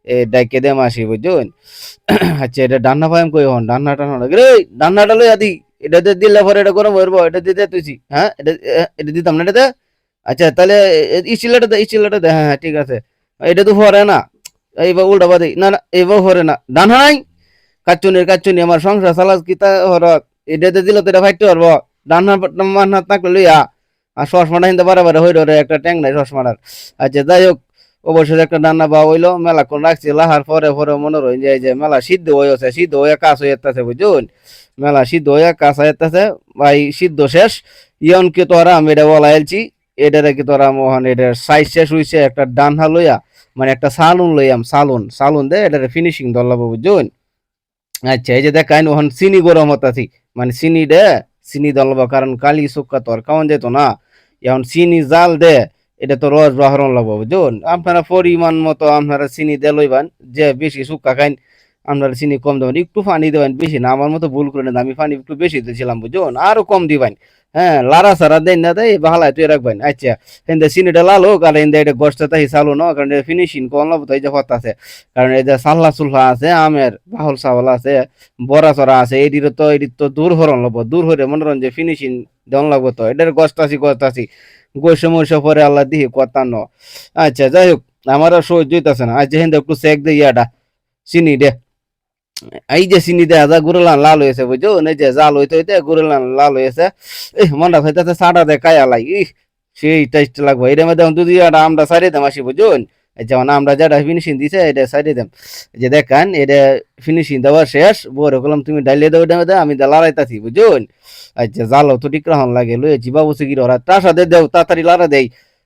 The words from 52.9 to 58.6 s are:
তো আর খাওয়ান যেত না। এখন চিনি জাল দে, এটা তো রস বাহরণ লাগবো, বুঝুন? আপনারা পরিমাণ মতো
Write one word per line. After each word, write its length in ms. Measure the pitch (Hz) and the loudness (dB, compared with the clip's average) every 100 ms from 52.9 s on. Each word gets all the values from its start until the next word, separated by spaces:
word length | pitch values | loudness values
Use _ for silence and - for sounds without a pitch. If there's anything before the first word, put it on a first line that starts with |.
| 135 | -8
তো 120 | 120 | -6
আর 100 | 113 | -8
খাওয়ান 260 | 113 156 151 | -4 -4 -2
যেত 180 | 147 120 | -4 -2
না। 340 | 131 139 101 _ _ _ _ | -2 0 -2 _ _ _ _
এখন 220 | 123 131 | -4 -4
চিনি 400 | 123 165 175 170 | -4 -2 0 0
জাল 340 | 139 160 175 160 | 2 2 2 2
দে, 280 | 165 143 110 _ _ _ | 4 4 0 _ _ _
এটা 160 | 135 135 | -6 -4
তো 140 | 147 | 0
রস 240 | 147 151 | 2 2
বাহরণ 400 | 131 139 139 139 | 2 0 2 0
লাগবো, 240 | 123 110 107 | -2 -2 -6
বুঝুন? 460 | 110 185 156 110 | -4 -2 -2 -4
আপনারা 380 | 160 175 175 175 | -6 -4 -2 -2
পরিমাণ 540 | 160 185 175 170 170 | 0 0 0 0 0
মতো 260 | 160 | -2